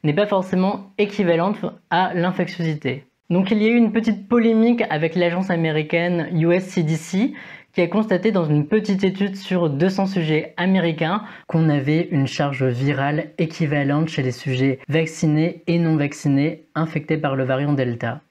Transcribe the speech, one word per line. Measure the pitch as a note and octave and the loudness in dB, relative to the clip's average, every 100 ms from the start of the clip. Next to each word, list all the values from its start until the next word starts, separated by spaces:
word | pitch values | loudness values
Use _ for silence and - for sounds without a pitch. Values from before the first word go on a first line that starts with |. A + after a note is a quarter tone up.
n'est | D3+ | 2
pas | D3+ G#3 | 2 2
forcément | G3 F#3 F#3 F#3 F#3+ - - | 0 0 0 0 -2 -8 -2
équivalente | G3+ G3+ F3 E3 F#3 G#3+ - - _ | -2 0 2 2 0 -2 -8 -10 _
à | F3 F#3 | 0 0
l'infectiosité. | F3 F3+ F#3 F3+ - E3 D3+ C3 C3+ _ _ _ | 0 -2 -2 -6 -2 -4 -2 -4 -6 _ _ _
Donc | F3 F#3+ | 0 2
il | G#3+ | 2
y | A3 | 4
a | |
eu | |
une | A#3+ A3+ | 4 2
petite | A3+ A#3 G3 - | 2 0 -2 2
polémique | A#3+ A3+ A3+ A3+ A#3+ - | 2 4 4 4 2 0
avec | D3+ D#3+ F3+ | 0 0 2
l'agence | F3 F3 F#3+ | 0 0 0
américaine | E3+ D#3+ D#3 D3+ E3+ F3 E3+ D3 | 0 2 0 0 0 0 -2 0
U | F3 E3 | 0 2
S | F3+ F#3 | 2 0
C | - | -2
D | D#3 | 0
C | D#3+ - F#3+ C4+ - - - _ | -2 -2 -2 -2 -4 -18 -20 _
qui | - | -2
a | E3+ | 0
constaté | G3 A3 G3 A3+ | 0 0 2 2
dans | G3+ | 0
une | D#3 D3 D3 | 2 0 2
petite | A3 G#3 F#3+ | 0 0 0
étude | F#3+ F#3+ G3+ | 0 0 -4
sur | F#3+ - F3+ E3 | -4 -4 0 0
deux | C#3 F#3 | 2 0
cents | F#3+ F#3+ | 0 -2
sujets | F#3 D#3 D#3 D3+ - | -2 0 0 -2 -4
américains | F#3 F#3+ E3+ D#3+ D#3+ G#3 - - - | 0 2 0 0 -2 -2 -6 -20 -2
qu'on | E3 D#3+ | 0 2
avait | D3 C3+ D#3+ E3+ | 2 2 0 0
une | D3 C3+ | 0 -2
charge | - C#3+ C3+ | -2 -4 0
virale | C3 A#2+ C#3 C#3 C#3 D3+ D3 - | -2 0 -2 0 -2 -2 -6 -6
équivalente | D#3+ - D#3 D3 C#3 C#3+ D#3+ | -6 -2 -2 0 0 0 -2
chez | - | -2
les | C3 | -4
sujets | B2 C#3 B2+ C3+ C3 - | -4 -4 0 0 0 0
vaccinés | D#3 D#3+ - D#3+ D3+ E3 F3+ - | 0 0 -2 0 2 0 -2 -2
et | E3+ | 0
non | E3 D#3 | 2 2
vaccinés | C#3+ - D3 C#3 D3+ - _ D3 | 0 -2 0 2 0 -4 _ -4
infectés | D#3+ D#3+ D3+ D3+ | -4 -4 -4 -2
par | D3 | 0
le | C3+ | -2
variant | C3 C3 C#3+ | 0 0 0
Delta. | C#3 B2 A#2+ A#2+ C#3 _ | 0 0 -2 -6 -6 _